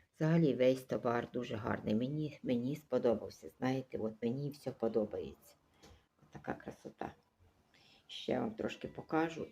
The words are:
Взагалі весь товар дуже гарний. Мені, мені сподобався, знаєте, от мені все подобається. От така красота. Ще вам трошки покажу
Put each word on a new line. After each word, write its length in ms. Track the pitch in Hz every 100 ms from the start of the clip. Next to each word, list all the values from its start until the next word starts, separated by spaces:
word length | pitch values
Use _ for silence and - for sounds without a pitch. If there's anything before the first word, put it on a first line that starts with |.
| _ -
Взагалі 340 | 156 170 156
весь 300 | 120 127 131
товар 480 | - 113 123 120 120
дуже 240 | 123 123 117
гарний. 400 | 113 101 - 107
Мені, 440 | 127 151 151 -
мені 320 | - 120 123 143
сподобався, 760 | - 127 120 107 95 - -
знаєте, 480 | - 127 131 127 -
от 260 | 110 110
мені 260 | 117 131 143
все 220 | 139 -
подобається. 840 | 117 113 113 104 92 73 - - - _ _ - - _ _
От 100 | -
така 220 | - -
красота. 640 | - - - - - - - _ _ _ _ _ _ - - -
Ще 320 | - - 127
вам 140 | 120
трошки 340 | - 120 - -
покажу 600 | - - 156 165 160 -